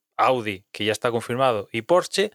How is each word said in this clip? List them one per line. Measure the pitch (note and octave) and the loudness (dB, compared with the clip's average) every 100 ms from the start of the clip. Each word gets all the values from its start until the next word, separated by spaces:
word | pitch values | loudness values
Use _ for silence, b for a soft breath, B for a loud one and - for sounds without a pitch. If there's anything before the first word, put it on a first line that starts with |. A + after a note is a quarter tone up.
| _ - | _ 0
Audi, | - B2+ G#2+ F#2+ _ | 2 2 -2 -8 _
que | - | -6
ya | G#2+ | -2
está | G#2+ A#2+ | 0 0
confirmado, | A#2 - B2 C3+ A2 F#2+ | -2 -2 0 0 0 -4
y | A2+ | -6
Porsche, | A2 F3 F3 - G#3 | 0 2 2 -2 -4